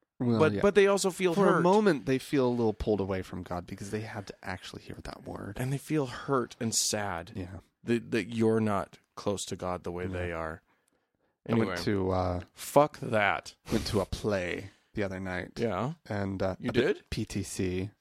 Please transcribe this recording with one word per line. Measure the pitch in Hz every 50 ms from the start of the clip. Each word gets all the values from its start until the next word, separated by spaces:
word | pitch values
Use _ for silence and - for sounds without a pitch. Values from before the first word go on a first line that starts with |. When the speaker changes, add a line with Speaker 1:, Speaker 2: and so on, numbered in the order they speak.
| _ _ _ -
Speaker 1:
Well, | 127 120 117 110
Speaker 2:
But, | 156 156 101
Speaker 1:
yeah. | - -
Speaker 2:
but | 202 175
they | 208 196
also | 196 196 190 180 190
feel | 170 - 185 180 165
Speaker 1:
For | 160 190
Speaker 2:
hurt. | 202 196 165
Speaker 1:
a |
moment, | 170 180 190 214 214 202 160 131 -
they | 135 131 131
feel | - - - 139 127
a | 123
little | 120 120 117 110 104
pulled | - - 113 107 98
away | 98 95 98 92 90
from | - - 90 90
God | - 87 87 87
because | - 98 98 107 98
they | 107 107
had | 110 110 107 107 101 -
to | - - -
actually | 98 92 92 - - - - -
hear | - - - -
that | - - - -
word. | - - - 101 101 101 -
Speaker 2:
And | 123 131 139
they | 135
feel | - - 156 156 139
hurt | 123 117 - - - 139 127 117 - - -
and | 120 113 107
sad | - - - - 107 104 101 90 82 82 87 -
Speaker 1:
Yeah. | 92 90 90 98 92 - _ _ _ -
Speaker 2:
that, | - 120 117 - 110 120
that | 113 92 110 117
you're | 113 113 110 110 113
not | 110 107 104 95 80 - - - _ _ _
close | - - 107 101 90 -
to | - 98
God | 87 92 90 90 87 -
the | 90 87
way | 87 90
Speaker 1:
Yeah. | 95 92
Speaker 2:
they | 90 90 87 85
are. | 82 82 80 80 - _ _ _ _ _ _ _ _ _ _ _ _ _ _ _ _ - -
Speaker 1:
I | 117
went | 113 113 98
Speaker 2:
Anyway. | 90 87 87
Speaker 1:
to, | - 101 95 92 95 92
uh, | 92 92 92 90 90 90 - _
Speaker 2:
Fuck | - - - - 143 147 151 - -
that. | - 120 113 107 104 98 82 - - - - _ _ -
Speaker 1:
went | 113 110 107 -
to | - 101
a | 92
play | - - - - 113 104 95 90 87 85 - 98 98 - _ _ _ -
the | 110 101
other | 95 95 95
night. | 95 92 90 90 - - -
Speaker 2:
Yeah. | - 120 113 95 90 113 135 170 - _ -
Speaker 1:
And, | 104 101 98 98 98 95 98
uh, | 95 92 -
Speaker 2:
You | - 123
Speaker 1:
at | 117
the | 120
Speaker 2:
did? | 123 175 - - - _
Speaker 1:
P | - 120 107
T | - - 101 95
C. | - - - 98 92 90 92 92 107 - _